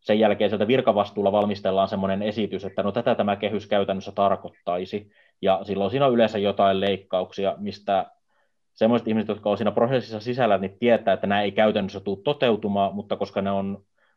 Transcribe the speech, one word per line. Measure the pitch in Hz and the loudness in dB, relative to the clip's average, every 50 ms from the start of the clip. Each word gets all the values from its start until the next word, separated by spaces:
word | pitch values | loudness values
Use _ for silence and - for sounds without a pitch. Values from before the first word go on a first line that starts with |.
sen | _ - 107 107 | _ 0 2 4
jälkeen | 110 104 101 101 107 98 | 4 4 4 2 0 0
sieltä | 110 98 107 | 0 0 2
virkavastuulla | 104 131 127 127 123 98 104 98 - - - 101 98 | 2 2 2 4 4 2 2 0 0 -2 -2 0 2
valmistellaan | 104 104 101 104 98 - - 95 95 98 98 95 | 2 2 2 0 -2 -2 -2 0 0 0 0 0
semmoinen | 107 98 95 95 98 101 | 0 -2 -2 -2 -2 -2
esitys, | 104 107 104 117 104 92 98 92 101 | -2 -4 -2 -2 -4 -4 -4 -6 -8
että | 95 - 131 | -6 -6 -4
no | 131 101 | -4 -2
tätä | 95 120 117 127 113 | -2 -2 0 0 0
tämä | - 104 104 101 | 0 0 0 -2
kehys | 101 104 101 110 98 - | -2 -2 -4 -4 -6 -4
käytännössä | - 107 101 98 95 95 95 - 101 | 0 0 0 0 0 -2 -4 -8 -6
tarkoittaisi, | - 104 101 98 95 - - - - _ _ 85 87 90 95 - 104 101 101 - _ _ _ _ _ _ | -2 0 2 2 2 0 -4 -10 -18 _ _ -6 -4 -4 -4 -6 -8 -10 -10 -12 _ _ _ _ _ _
ja | 95 95 95 95 | 0 2 2 0
silloin | 98 101 95 95 101 95 | 0 -2 -2 -2 -2 0
siinä | 120 139 143 | 0 2 2
on | 135 | 4
yleensä | 120 117 113 107 110 104 | 4 4 2 2 2 0
jotain | 101 101 101 - 101 98 98 95 | 0 0 2 2 2 2 2 2
leikkauksia, | 95 101 98 92 - - - 92 92 - - 101 98 95 - 92 | 0 -2 -2 -4 -4 -4 -4 -4 -4 -4 -6 -4 -4 -4 -4 -4
mistä | 104 101 - - - 104 98 92 87 - _ _ _ _ _ _ _ _ _ _ _ _ _ | -8 -10 -10 -8 -4 -2 0 0 -2 -4 _ _ _ _ _ _ _ _ _ _ _ _ _
semmoiset | - 110 113 120 117 117 113 | 0 2 2 2 2 0 0
ihmiset, | 110 110 101 107 | -2 -2 -2 -2
jotka | 101 - - 104 | -6 -4 -2 -2
on | 101 | 0
siinä | - 110 104 | 0 0 0
prosessissa | - - 120 127 135 123 107 - 113 104 | 0 2 2 2 2 0 -2 -4 -8 -8
sisällä, | 104 123 123 135 123 107 98 92 | -6 -4 -2 0 2 2 2 2
niin | 95 95 - - | 0 -4 -4 0
tietää, | 120 120 113 107 113 113 110 | 2 4 4 4 4 2 0
että | - - | 0 0
nämä | 98 101 104 | 0 0 0
ei | 104 101 | 0 0
käytännössä | 98 117 110 107 104 107 98 95 - 98 | 2 2 2 2 2 0 -2 -4 -6 -8
tule | - 104 98 98 - | -6 -6 -6 -4 -4
toteutumaan, | - - - 135 120 107 104 107 101 101 101 98 95 95 | -4 -2 0 2 2 2 0 -2 -2 0 0 0 0 -2
mutta | 104 - - 101 | -6 -6 -6 -6
koska | - 101 - - 101 | -6 -6 -4 -4 -4
ne | 98 98 | -2 -2
on | 98 98 98 98 98 98 _ _ _ _ _ _ _ | -2 -2 -2 -4 -6 -10 _ _ _ _ _ _ _